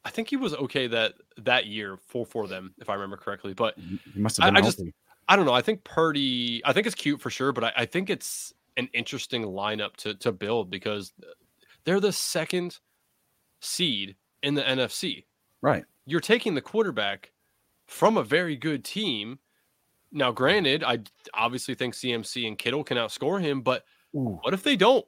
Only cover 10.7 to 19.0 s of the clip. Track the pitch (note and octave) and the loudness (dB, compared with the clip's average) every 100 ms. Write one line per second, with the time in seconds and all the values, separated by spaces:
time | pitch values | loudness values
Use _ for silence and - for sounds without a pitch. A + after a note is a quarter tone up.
10.7 | F#2+ G#2+ G#2 F#2+ _ - - _ _ _ | -6 -4 -6 -8 _ -20 -20 _ _ _
11.7 | _ - G3 G3+ - - E3+ D#3+ F3+ F3 | _ 0 2 2 0 -2 -2 0 -2 -2
12.7 | - _ _ _ _ _ _ _ _ - | -10 _ _ _ _ _ _ _ _ -8
13.7 | - F3 G#2 G2 F#2+ _ _ C#3+ C#3+ B2+ | 0 0 0 -4 -12 _ _ 0 2 2
14.7 | C3 A#2+ - F3+ F2 _ _ _ _ D3 | 2 0 -2 -6 -6 _ _ _ _ 0
15.7 | A#2 - _ - D#3+ - A#3 A#3 D3 - | 0 -4 _ -4 -4 2 2 4 -2 -2
16.7 | G#3+ G#3 A2+ G2+ G2 - _ _ _ _ | 0 0 0 -2 -4 -12 _ _ _ _
17.7 | _ _ - F#3+ G#3+ A2+ D#3+ F3 C#3 D#3 | _ _ 4 4 4 2 2 0 -2 -2
18.7 | C#3+ - G3 | -2 -4 -4